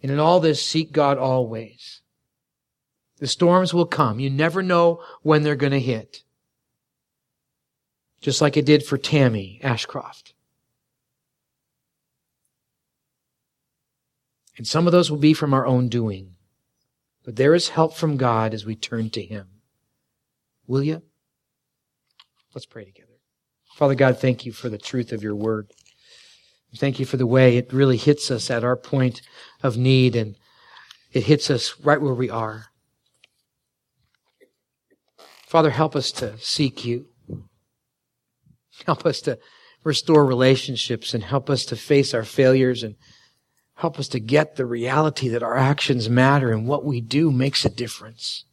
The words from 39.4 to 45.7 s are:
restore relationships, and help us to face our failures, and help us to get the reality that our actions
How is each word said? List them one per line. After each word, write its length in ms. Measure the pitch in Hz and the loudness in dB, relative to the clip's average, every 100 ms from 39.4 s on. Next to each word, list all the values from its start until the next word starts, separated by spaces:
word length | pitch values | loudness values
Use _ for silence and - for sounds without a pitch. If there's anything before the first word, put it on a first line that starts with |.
| _ _ _ _ | _ _ _ _
restore 420 | 160 143 - 156 | -4 -4 4 4
relationships, 880 | 143 123 127 131 - 123 - 117 - | 6 4 4 4 0 -8 -6 -8 -6
and 100 | 120 | -8
help 240 | 104 139 127 | -4 -4 -2
us 160 | 139 - | -4 -4
to 100 | 117 | -10
face 360 | - 143 135 | 0 2 2
our 120 | 120 | -2
failures, 580 | 113 - 131 131 127 123 | -6 2 4 6 2 0
and 140 | 117 104 _ _ _ _ _ _ _ _ | -8 -12 _ _ _ _ _ _ _ _
help 220 | 170 147 | -6 -4
us 100 | 139 | -8
to 120 | 123 | -8
get 360 | 110 139 151 - | 0 2 2 -4
the 100 | 123 | -6
reality 640 | 120 120 135 156 143 131 | -4 -2 0 0 0 -4
that 140 | 117 | -2
our 140 | 117 120 | -2 0
actions 520 | 131 | 2